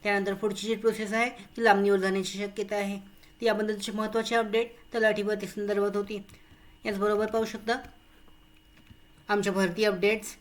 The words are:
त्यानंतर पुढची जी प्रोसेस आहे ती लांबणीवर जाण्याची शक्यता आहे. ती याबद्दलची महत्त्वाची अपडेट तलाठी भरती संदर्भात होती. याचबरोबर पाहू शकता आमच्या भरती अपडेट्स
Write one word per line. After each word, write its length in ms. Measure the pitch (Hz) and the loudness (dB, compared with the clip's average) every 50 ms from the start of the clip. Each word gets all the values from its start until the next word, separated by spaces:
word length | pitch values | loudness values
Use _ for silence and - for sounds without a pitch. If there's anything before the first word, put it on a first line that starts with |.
| - | -2
त्यानंतर 300 | 208 202 202 190 202 196 | 0 0 0 0 -2 -2
पुढची 340 | 196 220 208 202 - 208 | -2 -2 -4 -4 -4 -2
जी 80 | 220 226 | -4 -4
प्रोसेस 380 | 220 226 226 220 214 214 196 214 | 2 2 0 0 0 -4 -2 0
आहे 160 | 226 233 247 | 0 0 -2
ती 340 | 247 - - - - - 226 | -2 -10 -18 -14 -6 2 6
लांबणीवर 340 | 220 202 202 202 202 202 | 6 6 6 6 4 4
जाण्याची 400 | 190 185 190 190 196 185 185 - | 4 4 2 0 0 -2 -4 -6
शक्यता 380 | 190 208 196 196 - 202 196 214 | -6 -6 -6 -4 -6 -6 -4 -2
आहे. 240 | 202 202 196 202 196 196 - - - - - - _ | -4 -2 -4 -6 -8 -12 -16 -20 -20 -20 -20 -12 _
ती 40 | 233 | 0
याबद्दलची 460 | 226 208 208 214 214 214 202 - 220 | 2 2 2 0 -2 -2 -4 -6 -6
महत्त्वाची 440 | 202 214 214 214 214 226 220 220 233 | -4 -4 -4 -2 -2 -2 -2 2 0
अपडेट 360 | 233 226 214 202 226 240 233 - - - - - | 0 0 2 0 0 0 0 -6 -20 -18 -8 -2
तलाठी 280 | 233 220 214 208 208 202 | 2 2 2 2 2 0
भरती 240 | 208 214 202 202 | 0 -2 -2 -4
संदर्भात 480 | 185 - 208 208 202 208 202 202 202 196 | -8 -6 -6 -2 0 2 2 2 2 0
होती. 280 | 208 202 202 214 196 202 - - - - - - - - - - - - | -2 -4 -4 -8 -10 -10 -14 -20 -20 -20 -20 -20 -20 -20 -20 -20 -8 -6
याचबरोबर 400 | 220 214 196 202 208 208 208 220 | -4 -2 0 2 2 2 2 0
पाहू 200 | 214 220 226 220 | 0 0 0 -2
शकता 280 | 220 - 202 202 226 240 269 - - - - _ - - - - - - - - - - - _ - _ - - - - - - - - - - - | -2 -6 -8 -2 -2 -2 -2 -4 -14 -20 -20 _ -20 -20 -20 -20 -20 -20 -20 -20 -20 -20 -20 _ -20 _ -20 -20 -20 -20 -20 -20 -20 -20 -20 -4 -2
आमच्या 240 | 208 208 196 202 185 | 0 0 2 0 2
भरती 300 | 196 190 180 175 214 214 | 2 0 0 2 2 2
अपडेट्स 440 | 208 196 180 190 202 220 214 - - - - | 2 2 2 2 2 2 0 -4 -12 -16 -16